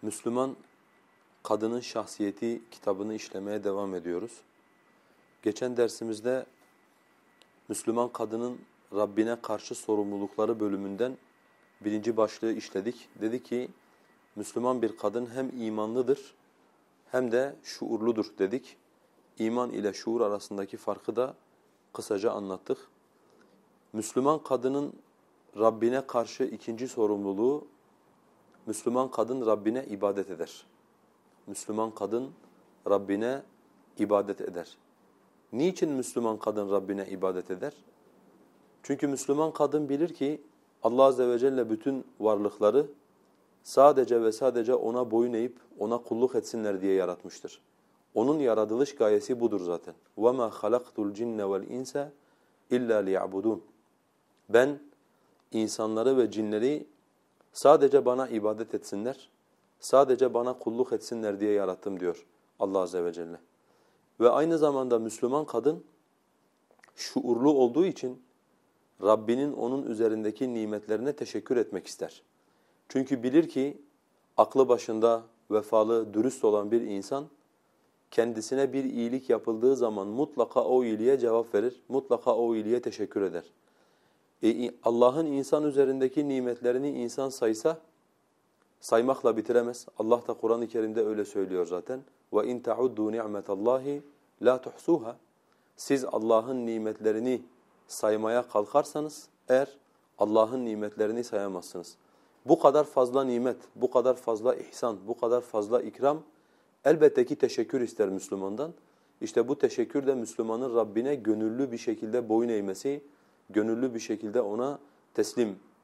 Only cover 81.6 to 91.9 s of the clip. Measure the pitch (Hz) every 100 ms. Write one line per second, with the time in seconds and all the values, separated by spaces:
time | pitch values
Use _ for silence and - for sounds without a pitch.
81.6 | 117 123 _ 127 135 117 - 117 117 113
82.6 | 107 120 120 104 101 - 95 85 - _
83.6 | _ _ _ _ _ _ _ _ 117 117
84.6 | 120 - - 117 123 135 160 139 135 151
85.6 | 151 139 135 135 135 139 147 135 123 120
86.6 | 123 123 143 131 120 - 135 131 113 110
87.6 | 160 165 _ _ _ _ _ _ _ _
88.6 | _ _ - 113 123 131 120 110 104 120
89.6 | 120 120 - - 110 120 120 113 113 117
90.6 | 113 117 110 110 107 107 101 104 95 92
91.6 | 85 87 85